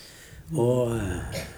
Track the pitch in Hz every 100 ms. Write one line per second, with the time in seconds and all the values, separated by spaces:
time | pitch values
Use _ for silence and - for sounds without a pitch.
0 | - - - - - - 120 127 120 117
1 | 98 85 - - -